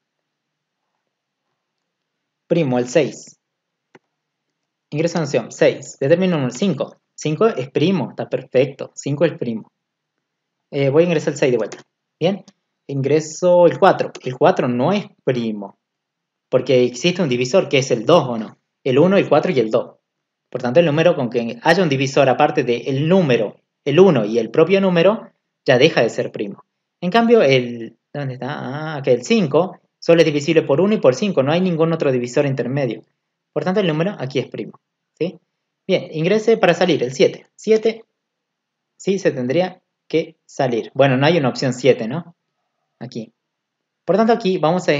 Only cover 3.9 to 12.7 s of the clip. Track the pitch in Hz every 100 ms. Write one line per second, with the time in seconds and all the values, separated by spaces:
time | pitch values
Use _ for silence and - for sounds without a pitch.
3.9 | _ _ _ _ _ _ _ _ _ _
4.9 | 147 165 175 147 139 107 - 151 117 -
5.9 | - 135 170 185 165 131 - 202 131 -
6.9 | - _ - 151 151 220 220 131 147 156
7.9 | 190 110 - 120 135 - 127 131 139 -
8.9 | - 143 147 165 - - 110 - _ _
9.9 | _ _ _ _ _ _ _ _ 143 139
10.9 | 143 175 160 143 135 143 123 101 - -
11.9 | _ _ _ 170 202 - _ _